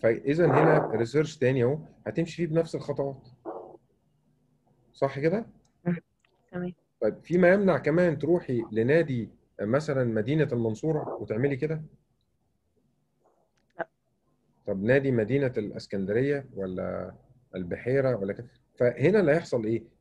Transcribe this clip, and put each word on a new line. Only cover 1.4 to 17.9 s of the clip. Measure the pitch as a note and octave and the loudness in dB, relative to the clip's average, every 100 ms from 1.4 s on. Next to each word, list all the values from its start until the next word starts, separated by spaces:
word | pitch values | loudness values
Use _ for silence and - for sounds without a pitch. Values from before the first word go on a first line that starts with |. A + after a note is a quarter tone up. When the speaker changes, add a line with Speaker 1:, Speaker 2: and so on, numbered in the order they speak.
| B2+ C3+ | 0 2
Speaker 1:
اهو | A#2+ D3+ - - - | 2 0 -8 -12 -6
هتمشي | E3 E3 - | -4 -4 -4
فيه | E3 | -2
بنفس | D#3+ E3 C#3+ | -2 -2 -6
الخطوات، | D3 C#3+ C#3 C3 - - - - - - _ _ _ _ _ _ _ _ _ _ _ | -6 -4 -4 -6 -16 -18 -14 -14 -16 -20 _ _ _ _ _ _ _ _ _ _ _
صح | _ C#3 C#3 | _ -4 0
كده؟ | D#3 G3+ A3+ - _ _ F3 | 0 0 -4 -16 _ _ -6
Speaker 2:
مم. | E3+ - _ _ _ _ | -6 -8 _ _ _ _
تمام. | F3+ F3+ F3 _ _ | -10 -10 -12 _ _
Speaker 1:
طيب، | A2 - | -4 -4
في | - F3 | -2 4
ما | F3 | 6
يمنع | G3 G3 C#3+ | 6 4 2
كمان | D3 E3 F3+ D3 | 2 2 2 0
تروحي | D3 F3 - A#2+ A2+ | 0 0 0 -4 -2
لنادي | G#2+ A#2 E3 D#3 B2 G#2 - _ - | -2 2 2 2 -2 -6 -12 _ -8
مثلًا | G2+ C3+ D3+ C3+ | -2 0 0 -2
مدينة | A#2+ A2 G#2+ D#3 C#3 | 0 -2 0 0 0
المنصورة | A#2+ A2+ A2 D#3 D#3 - - | 0 -2 -2 -2 -4 -4 -8
وتعملي | G#2+ A2 C#3+ C3+ | -6 -2 -2 -2
كده؟ | D#3 D#3 D#3 - _ _ _ _ _ _ _ _ _ _ _ _ _ _ _ _ _ F3+ | -4 -6 -10 -18 _ _ _ _ _ _ _ _ _ _ _ _ _ _ _ _ _ -12
Speaker 2:
لا. | - _ _ _ _ _ _ _ - | -12 _ _ _ _ _ _ _ -8
Speaker 1:
طب | G2 | -2
نادي | G#2+ C#3 C3+ | 2 2 4
مدينة | A#2+ G#2+ C#3 C3 A#2+ | 0 0 0 0 -2
الاسكندرية | G#2 - - G2 F#2+ A2 C#3 C#3+ B2+ G#2+ | -6 -8 -8 -6 -2 0 0 -2 -6 -10
ولا | F#2+ F2+ F#2 F2+ F#2 F#2 _ _ _ F#2 | -8 -6 -6 -8 -10 -14 _ _ _ -10
البحيرة | F2 G2 A#2 | -8 -6 0